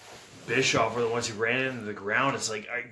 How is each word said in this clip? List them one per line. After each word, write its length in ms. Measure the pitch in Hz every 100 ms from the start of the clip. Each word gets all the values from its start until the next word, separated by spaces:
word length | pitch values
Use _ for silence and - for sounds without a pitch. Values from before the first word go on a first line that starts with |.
| - - - - -
Bischoff 480 | 120 131 139 113 117
were 60 |
the 40 | 117
ones 180 | 117 117
who 120 | 104
ran 240 | 113 123 131
into 180 | 123
the 100 | 104
ground. 420 | 98 98 113 139 117
It's 140 | -
like, 180 | 107 104
are, 80 | 120 -